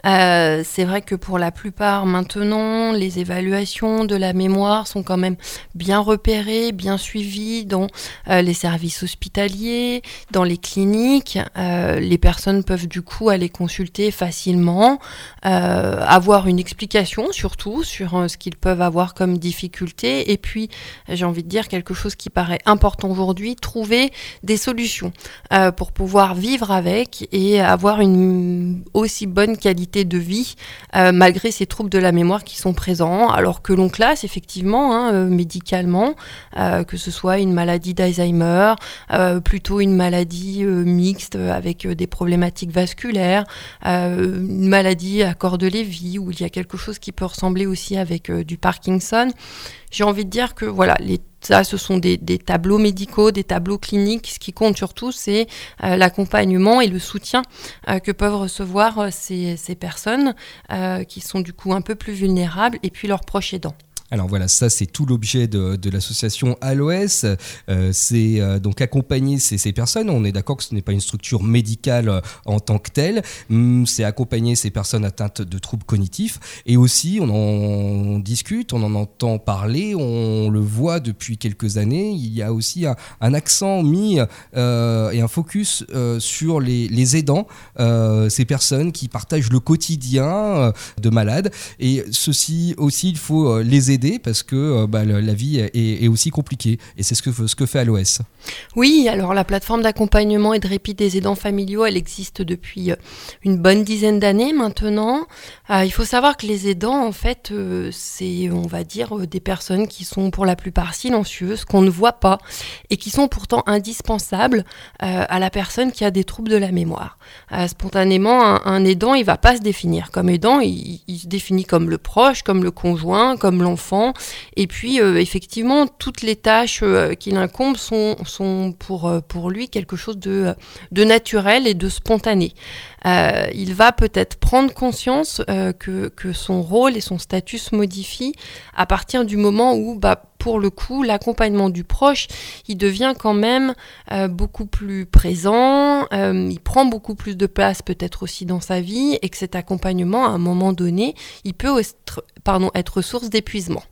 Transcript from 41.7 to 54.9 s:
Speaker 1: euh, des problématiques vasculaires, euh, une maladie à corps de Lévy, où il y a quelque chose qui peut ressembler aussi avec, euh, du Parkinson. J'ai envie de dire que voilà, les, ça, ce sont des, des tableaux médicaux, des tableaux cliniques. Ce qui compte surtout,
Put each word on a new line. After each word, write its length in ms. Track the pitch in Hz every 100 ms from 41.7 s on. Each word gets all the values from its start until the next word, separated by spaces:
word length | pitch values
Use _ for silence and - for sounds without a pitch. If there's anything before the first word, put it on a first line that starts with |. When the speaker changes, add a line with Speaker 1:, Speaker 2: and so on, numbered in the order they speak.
| 170 185
Speaker 1:
euh, 80 |
des 140 | 170 180
problématiques 640 | - 175 175 175 175 175
vasculaires, 720 | 175 180 - 247 208 180 196 202 - - - 190
euh, 540 | 180 175 180 185 185
une 300 | 190 190 190
maladie 520 | 196 190 180 180 202
à 120 | 196
corps 240 | 170 185 180
de 100 | 185
Lévy, 500 | 214 214 170 175 196
où 140 | 185
il 80 | 170
y 60 | 170
a 40 |
quelque 280 | 185 180 185
chose 200 | - 208
qui 140 | -
peut 140 | - 185
ressembler 400 | - 185 185 196
aussi 320 | 180 - 196
avec, 320 | 175 170 -
euh, 160 | 170 160
du 120 | 170
Parkinson. 760 | 180 175 - 185 - 226 254 - - - - - -
J'ai 120 | -
envie 220 | 208 196 190
de 40 |
dire 240 | 214 247
que 120 | - 214
voilà, 320 | 190 185 -
les, 220 | 185 180 - _
ça, 240 | - 196
ce 140 | 190 95
sont 200 | - 190
des, 200 | 180 180
des 220 | 165 180
tableaux 380 | - 180 175 208
médicaux, 540 | 214 190 202 - 214
des 140 | 202 190
tableaux 320 | 180 175 202
cliniques. 540 | - 202 202 226 -
Ce 40 | -
qui 140 | -
compte 240 | - 220 196
surtout, 380 | 185